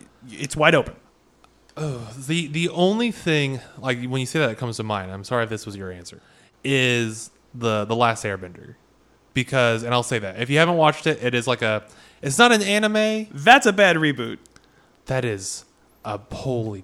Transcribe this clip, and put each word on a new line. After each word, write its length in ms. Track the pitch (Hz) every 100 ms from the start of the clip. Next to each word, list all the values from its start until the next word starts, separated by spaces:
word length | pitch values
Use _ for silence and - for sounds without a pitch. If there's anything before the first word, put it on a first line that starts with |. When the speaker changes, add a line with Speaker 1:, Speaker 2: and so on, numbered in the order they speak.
| - _ -
Speaker 1:
it's 260 | 107 139 156
wide 180 | 151 156
open. 200 | - - _ _ _ _ _ _ _ -
Speaker 2:
Oh, 360 | 151 127 110 120
the, 320 | 131 165 160
the 220 | 151 170
only 420 | 165 180 214 240
thing, 480 | - - 151 139 131 - -
like, 240 | 131 123
when 160 | 123 131
you 80 | 127
say 100 | 160
that, 80 | 143
that 100 | 107
comes 180 | 123 110
to 60 |
mind, 280 | 107 104 92
I'm 120 | 98
sorry 200 | 98 123 113
if 40 |
this 160 | 110 107
was 100 | 101
your 160 | 95
answer, 300 | 90 87 - _ _ _ _
is 680 | - 139 127 120 113 110 - - _ 127
the, 300 | 117 107 104
the 100 | 117
Last 280 | 117 113 107
Airbender. 500 | 98 90 87 - - _ _ _ _ _
Because, 480 | - 123 135 120 113
and 100 | 117
I'll 120 | 123
say 160 | 117 120
that, 200 | 101 92
if 120 | 123
you 80 | 143
haven't 180 | 170 175
watched 300 | 151 143 160
it, 160 | 151
it 100 | 123
is 140 | 123 117
like 160 | 120
a, 200 | 113 107 - - - _
it's 160 | 139 135
not 140 | 240
an 100 | 226
anime. 640 | 196 208 214 214 214 220 214
Speaker 1:
That's 340 | 139 151 269 254
a 80 |
bad 220 | 196 196 165
reboot. 420 | 156 127 117 104 - _ _ _ _ _ -
Speaker 2:
That 180 | 131 123
is 400 | 101 95 - - _ _ _ -
a, 140 | 104 104
holy 520 | - 135 123 110 98